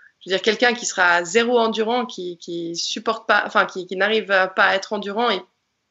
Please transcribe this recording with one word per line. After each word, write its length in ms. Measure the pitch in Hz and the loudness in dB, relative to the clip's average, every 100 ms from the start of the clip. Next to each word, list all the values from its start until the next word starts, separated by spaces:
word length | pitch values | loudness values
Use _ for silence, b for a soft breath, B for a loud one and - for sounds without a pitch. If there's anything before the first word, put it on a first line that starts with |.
| b b | b b
Je 60 | 180 | -4
veux 60 | 190 | -2
dire, 60 | |
quelqu'un 300 | 277 214 240 | 0 2 2
qui 120 | 233 196 | 2 -4
sera 300 | - 180 175 | 2 4 4
à 80 | |
zéro 360 | 170 208 233 247 | 2 0 2 2
endurant, 460 | 226 220 214 247 233 | 2 0 -2 -2 -4
qui, 320 | - 180 175 | -8 -10 -12
qui 380 | - 170 170 170 | -10 -8 -6 -6
supporte 520 | - - 226 220 - | -6 -4 -4 -4 2
pas, 160 | 208 - | 0 2
enfin, 200 | 214 190 | 0 0
qui, 220 | 190 175 | -4 -8
qui 80 | 185 | -2
n'arrive 300 | 202 220 190 | 0 0 2
pas 380 | 196 185 202 190 | 2 2 2 2
à 100 | 190 | 2
être 180 | - | -2
endurant, 380 | 208 196 202 240 | -6 -4 -2 0
il, 100 | 190 - _ _ _ _ | -2 -6 _ _ _ _